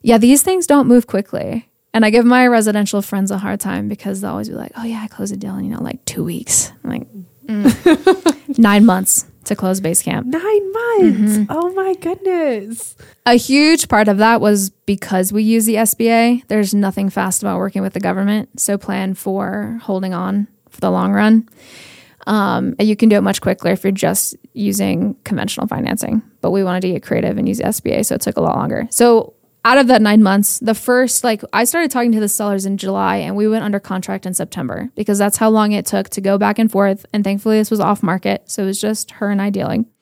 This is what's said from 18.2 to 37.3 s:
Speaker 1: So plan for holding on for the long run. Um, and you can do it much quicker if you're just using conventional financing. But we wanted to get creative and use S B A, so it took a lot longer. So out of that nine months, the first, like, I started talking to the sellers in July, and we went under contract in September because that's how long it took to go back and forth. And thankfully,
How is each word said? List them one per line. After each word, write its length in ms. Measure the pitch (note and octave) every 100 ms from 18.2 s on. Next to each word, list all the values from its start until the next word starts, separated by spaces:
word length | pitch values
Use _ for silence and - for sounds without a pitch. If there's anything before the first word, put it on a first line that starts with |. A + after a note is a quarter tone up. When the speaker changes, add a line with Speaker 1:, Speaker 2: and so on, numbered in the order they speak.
| G3 G#3+ - -
Speaker 1:
So 160 | - G3+
plan 380 | - G3 F#3+
for 640 | F#3+ - F#3+ G3 G3+ G#3 A#3
holding 300 | - F#3+ F#3+
on 340 | F3 F#3 G3+ G#3 _ _
for 140 | -
the 80 | F#3+
long 220 | F#3 F#3+
run. 360 | G3+ G#3+ A3+ A3 _ - - - - - _ -
Um, 480 | G#3+ G3+ - F#3+ -
and 80 | G#3+
you 80 |
can 140 | G#3 A3
do 80 | G#3
it 60 |
much 180 | G3 G3
quicker 280 | G3 F#3 F3
if 140 | F#3
you're 80 | G3
just 460 | G3 - G3+ - - -
using 640 | - G3+ G3+ G3 F3 G#3+ -
conventional 420 | - G#3 - - -
financing. 540 | - - - - A3 - _
But 80 | E3
we 120 | F#3+
wanted 200 | F#3 F3+
to 100 | F#3
get 100 | F3+
creative 360 | - - - G3+
and 100 | -
use 100 | G3+
S 220 | - G#3+
B 100 | -
A, 120 | -
so 120 | A3 -
it 40 |
took 160 | - -
a 60 |
lot 140 | - -
longer. 300 | - - A3+
So 420 | - A#3+ A3+ - - _ _
out 140 | A3+ C4
of 80 | B3
that 160 | A#3+
nine 200 | G#3+ G#3+
months, 360 | G3+ G3 G3+ -
the 160 | A3+
first, 500 | G#3+ - B3 B3+ -
like, 180 | B3 G#3+ -
I 100 | G3+
started 260 | B3 E4+ D#4+
talking 220 | B3+ A#3+
to 80 | A3
the 80 | G#3
sellers 380 | - G#3 G3 F#3+
in 100 | G3
July, 400 | F#3 G3 F#3+ G3
and 180 | D#3
we 140 | G3+ G#3+
went 160 | A3
under 160 | G#3+ G3+
contract 460 | - F#3 F#3 F#3+ F#3
in 80 |
September 560 | F3+ E3+ - B2+ - B3
because 240 | - G#3+ G3+
that's 200 | G#3 -
how 100 | A3
long 240 | A3 G#3
it 140 | G#3 F#3+
took 240 | G3+ G3
to 100 | -
go 160 | G3 G3
back 220 | G#3 G#3
and 120 | A3+
forth. 360 | F#3+ G3+ G3 -
And 100 | G#3
thankfully, 320 | G3